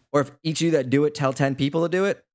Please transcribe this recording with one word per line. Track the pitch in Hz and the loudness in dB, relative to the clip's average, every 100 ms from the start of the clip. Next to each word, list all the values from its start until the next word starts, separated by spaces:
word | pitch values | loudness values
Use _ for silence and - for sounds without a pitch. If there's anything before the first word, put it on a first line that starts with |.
| _ | _
or | 143 | -2
if | 135 - | -2 -4
each | 160 151 | -6 -2
of | 165 | 2
you | |
that | 156 127 | 2 2
do | 139 147 | 2 2
it | 147 | 0
tell | 135 | -2
ten | 135 139 131 | 0 -2 0
people | 139 160 | -2 0
to | 170 | 0
do | 180 196 | 0 0
it, | - _ | -4 _